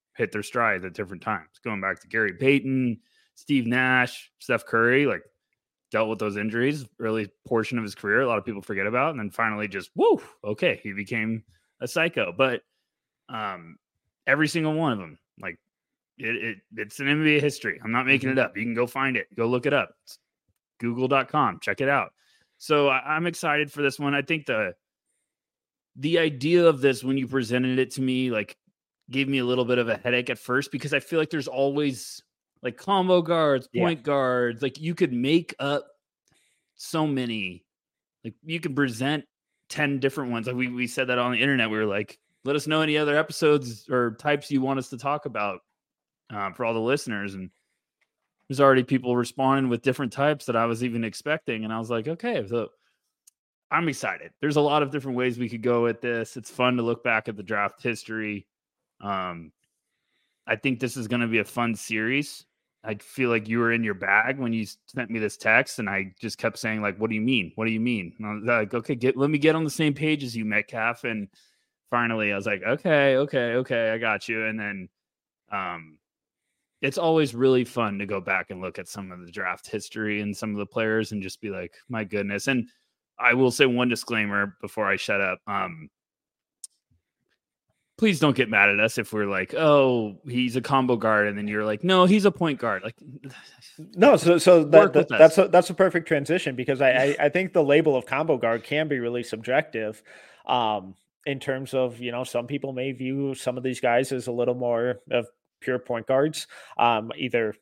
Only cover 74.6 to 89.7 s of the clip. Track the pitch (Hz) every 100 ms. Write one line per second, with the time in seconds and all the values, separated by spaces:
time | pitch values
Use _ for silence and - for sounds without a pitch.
74.6 | 104 98 92 _ _ _ _ _ - 101
75.6 | 90 85 80 76 _ _ _ _ _ _
76.6 | _ - 139 156 165 160 139 117 131 127
77.6 | 120 123 110 101 101 98 92 95 - 92
78.6 | 92 95 92 101 92 90 85 101 92 87
79.6 | - 107 - 110 107 104 104 98 110 101
80.6 | 101 117 110 110 107 104 95 - 107 92
81.6 | 87 _ - 113 101 104 101 101 - 131
82.6 | 113 _ _ _ _ - 120 123 127 117
83.6 | 131 120 123 113 - 113 104 101 101 -
84.6 | 101 - 98 95 - 101 95 92 - 101
85.6 | 92 80 71 _ _ _ _ _ _ _
86.6 | - _ _ _ _ _ _ _ _ _
87.6 | _ _ _ - 220 147 151 127 113 107
88.6 | 101 101 113 - 107 107 101 95 92 135
89.6 | 156